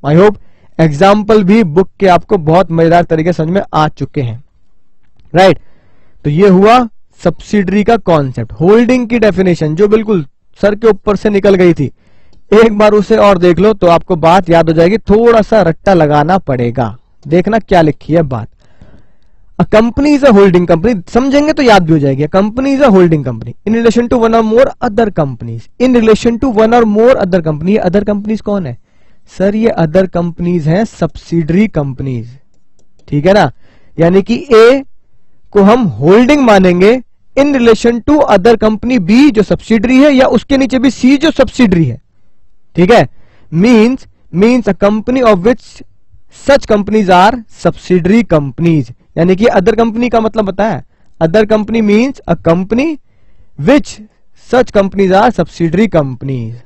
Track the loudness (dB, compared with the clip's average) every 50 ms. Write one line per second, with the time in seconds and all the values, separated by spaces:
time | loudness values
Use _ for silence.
0 | -2 0 2 4 2 2 2 -2 -12 -20 -20 _ _ -20 -4 -2 -2 -2 0 2
1 | 2 2 2 2 0 0 0 0 2 2 2 2 0 0 0 -2 -2 -2 _ _
2 | 0 2 2 2 0 -2 -4 -4 -2 0 0 0 0 0 -2 0 0 2 2 2
3 | 0 0 -2 -2 -2 -2 -2 -4 -4 -4 -4 -6 -6 -4 -2 -2 -2 -2 -4 -8
4 | -12 -10 -8 -8 -8 -8 -8 -12 -16 _ _ _ _ -20 -20 -20 -20 -20 -20 -20
5 | -20 -20 -20 -20 -20 -6 0 2 2 2 2 0 -4 -18 -20 -20 _ -20 -20 -20
6 | -20 -20 -20 -10 -8 -6 -2 2 2 4 4 4 4 4 4 2 2 -2 -8 -18
7 | -20 _ _ _ -6 -6 -6 -6 -10 -4 -4 -2 0 0 0 0 2 0 0 -2
8 | 0 0 0 0 0 -2 -6 -8 -10 -10 -8 -4 0 2 2 2 2 2 0 -2
9 | -2 -2 -2 0 0 0 0 0 0 0 0 -2 -2 -6 -2 -2 0 0 0 0
10 | 0 -2 -2 -4 -4 -6 _ _ _ _ -10 _ -2 -2 -2 0 0 0 0 0
11 | -2 -4 -4 -2 -2 -2 -2 0 2 2 2 4 2 2 2 0 -2 -6 -6 _
12 | _ _ -20 -20 -20 -20 -20 -20 -6 0 2 4 4 4 2 2 2 2 2 0
13 | 0 0 0 2 2 2 2 2 2 0 2 2 2 0 0 0 0 2 2 0
14 | 0 -4 -6 -2 2 2 2 2 2 2 2 2 2 2 2 2 2 2 2 -2
15 | -2 0 0 2 4 4 4 2 2 2 0 0 0 0 -2 -2 -2 0 2 2
16 | 2 2 0 0 0 0 -2 -2 -2 -4 -6 -4 -4 -4 -4 -4 -6 -6 -6 -12
17 | _ _ _ _ _ -2 -2 -2 0 0 -2 -4 -2 _ 0 2 2 2 -2 -6
18 | -6 -2 -2 -2 -2 -2 -6 -10 -10 -12 _ _ _ _ _ _ -20 -20 -20 -20
19 | -20 -20 -20 -20 -20 -20 -20 -20 -20 -20 -6 -6 -4 0 2 0 0 0 -2 -2
20 | 0 0 0 2 4 4 4 6 4 4 4 2 0 0 -2 0 0 -2 -4 -4
21 | -6 -4 -2 -2 -2 0 0 0 0 0 -2 0 2 2 2 2 2 2 0 0
22 | 0 -2 -2 -2 -4 -2 -2 -2 -2 -2 -4 -4 -4 -2 -2 0 2 2 4 2
23 | 2 2 0 -4 -4 -6 -8 -10 -12 -14 -16 -12 _ -4 -4 0 0 0 0 0
24 | -2 -2 -2 -2 0 0 0 0 0 0 2 2 2 2 0 _ -8 -6 -2 -2
25 | -2 -2 -2 -4 -6 -6 -6 -10 -12 -14 -14 -14 -16 -18 -8 _ -2 0 2 2
26 | 2 2 0 2 0 -4 -4 -2 -4 -4 0 0 0 2 2 2 0 0 0 2
27 | 2 2 2 2 0 -2 -2 -2 -2 -2 -6 -4 -2 -2 -2 0 -2 0 -2 -2
28 | -2 -2 -6 -6 -4 -6 -8 -6 -6 -6 -6 -6 -6 -8 -12 -14 _ _ _ _
29 | -20 -20 -20 -20 -20 -20 -8 -4 -4 -2 -2 0 -2 -2 0 0 -4 0 0 0
30 | -2 0 -2 -6 -6 -6 -8 -6 -6 -4 -4 -2 -2 -2 -2 -2 -2 -4 -6 -6
31 | -8 -8 -8 -10 -14 -6 -6 -4 -4 -2 0 0 0 0 -2 -6 -6 -6 -8 -10
32 | -10 -8 -8 -10 -10 -12 -18 -20 -20 _ _ -20 -20 -20 -20 -20 -20 -20 -20 -20
33 | -14 -6 -6 -2 0 2 2 2 2 0 -2 -8 -20 -20 _ -20 -20 -20 -4 -2
34 | 0 2 2 0 0 0 -4 -6 -2 2 4 6 6 6 4 2 -2 -10 -18 -20
35 | -20 _ -20 -20 -20 -20 -20 -20 -20 -4 0 2 2 4 2 2 0 -2 -4 -2
36 | 0 2 4 4 4 2 2 2 2 2 2 4 4 2 2 2 2 2 2 0
37 | -4 _ -20 _ _ -8 -2 -2 0 0 0 0 2 2 2 2 0 -2 -2 -2
38 | -2 0 0 0 2 2 0 2 2 2 2 2 0 -2 -4 -4 -4 -2 -2 -2
39 | 0 2 2 4 4 2 2 0 -2 -2 -2 -6 -2 -2 -2 -2 0 0 2 4
40 | 4 4 4 4 2 2 0 -2 -2 0 -2 -2 -2 -2 -2 0 0 -2 -2 0
41 | 0 0 0 2 0 -2 0 0 -2 -2 0 0 0 0 2 0 -2 -2 -4 -10
42 | _ _ _ _ -20 -20 -20 -20 -20 -20 -20 -20 -20 -14 -2 -2 2 2 4 2
43 | 2 0 -4 -16 -20 -20 _ -20 -20 -8 -4 0 2 4 4 4 4 2 0 -4
44 | -10 -18 _ _ _ -10 -4 0 0 2 2 0 -2 -2 -4 -2 -2 -2 -2 -2
45 | -4 -4 -4 0 2 2 0 2 0 -2 -2 -2 -6 -20 -20 -20 -20 -20 _ -20
46 | -20 -20 -20 -20 -20 -20 -20 -16 -2 0 0 0 0 0 -2 -2 -2 -2 -2 -2
47 | 2 2 2 4 4 2 0 -2 -10 -16 -20 -4 -4 -4 -4 -4 -4 -2 -2 0
48 | 2 2 2 0 2 2 -2 -2 -2 -4 -8 -4 -2 0 0 0 -2 -6 -12 _
49 | _ _ _ -4 0 0 0 0 0 0 0 0 0 0 0 0 -2 -4 -2 -4
50 | -4 -2 -2 -2 -2 -2 -4 -4 -6 -6 -4 -4 -4 -4 -4 -8 -10 _ _ _
51 | _ _ -10 -6 -4 -2 0 0 0 0 -2 -4 -2 -4 -4 -2 0 2 2 2
52 | 0 -2 -4 -10 -6 -6 -6 -4 -2 -2 -2 -2 -2 -4 -4 -2 -2 -4 -6 -8
53 | _ _ _ _ -20 -20 -20 -20 -20 -20 -16 -8 0 2 2 2 0 -4 -12 -20
54 | -20 -20 _ _ _ -20 -20 -20 -12 -4 -2 -2 -2 0 -2 -2 -2 -2 -2 -2
55 | -2 0 2 2 0 0 0 -2 -6 -6 -4 -6 -4 -2 0 0 -2 0 0 -2
56 | -2 -2 -8 -10 -10 -10 -8 -8 -8 -10 -14 -16 -20